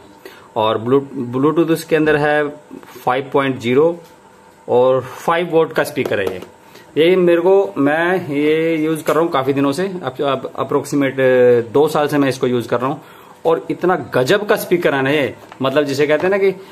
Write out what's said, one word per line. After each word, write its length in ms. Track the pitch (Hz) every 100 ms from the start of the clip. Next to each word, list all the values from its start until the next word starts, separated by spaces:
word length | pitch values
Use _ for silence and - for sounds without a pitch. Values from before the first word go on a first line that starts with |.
| - - - - - -
और 220 | 110 110
ब्लू-, 580 | 113 135 139 135 120 127
Bluetooth 360 | 143 156 160
इसके 240 | 160 - 160
अंदर 200 | 156 151
है 320 | 147 147 147 147 - - - -
फ़ाइव 260 | - 127 139
पॉइंट 260 | 143 135 123
ज़ीरो 420 | 113 123 160 175 - - - - - - -
और 320 | 120 127 127
five 480 | 123 - - 170 175
watt 220 | 156 160
का 120 | 156
speaker 360 | 143 - 117 104
है 60 | 95
ये। 140 | 92 - - - - - -
ये 200 | 165 185
मेरे 240 | 175 170
को, 340 | 170 196 196 143
मैं 500 | 139 156 175 185 175
ये 480 | 143 151 156 165 160
यूज़ 260 | 156 156
कर 120 | 151
रहा 80 | 151
हूँ 80 | 165
काफ़ी 220 | 139 131
दिनों 200 | 139 139
से, 140 | 139 196
अब, 280 | 180 135 -
अब 300 | 143 131 -
approximate, 680 | - 123 147 135 143 139 135
अ, 400 | 131 127 123 120 110
दो 160 | 139 151
साल 200 | 156 147
से 100 | 147
मैं 100 | 139
इसको 180 | 127 131
यूज़ 220 | 123 110
कर 120 | 120
रहा 100 | 127
हूँ। 120 | 135 - - - - 165
और 200 | 165 -
इतना 400 | 151 175 175 123
गजब 320 | 123 131 208 208
का 100 | 220
speaker 380 | - 180 165
है 80 | 139
ना 80 | 131
ये, 240 | 151 127 - - -
मतलब 220 | 131 139
जिसे 220 | 143 135 147
कहते 160 | 151
हैं 80 | 175
ना 80 | 202
कि 120 | 196 185 -